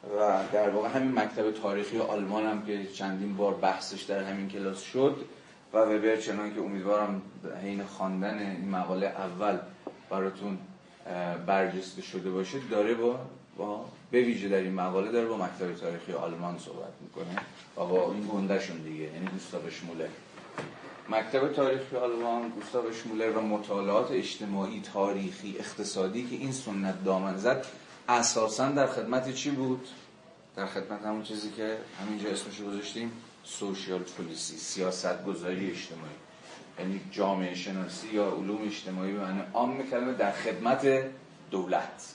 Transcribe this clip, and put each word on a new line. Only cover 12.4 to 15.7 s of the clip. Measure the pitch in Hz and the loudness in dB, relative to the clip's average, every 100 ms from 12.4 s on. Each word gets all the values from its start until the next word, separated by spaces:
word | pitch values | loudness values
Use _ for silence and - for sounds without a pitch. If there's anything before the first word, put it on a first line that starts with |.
| 95 135 123 | -2 -4 0
داره | 107 104 | 4 4
با، | 117 117 127 131 - - - | 6 4 2 -6 -14 -18 -6
با، | 104 104 - - - | -4 -4 -8 -14 2
به | 123 | 4
ویژه | 120 107 98 | 6 2 2
در | 95 | 2
این | 92 | 2
مقاله | 95 92 92 104 | 0 2 2 4
داره | 117 113 | 2 2
با | 110 | 0
مکتب | 87 - 90 | -2 -2 -4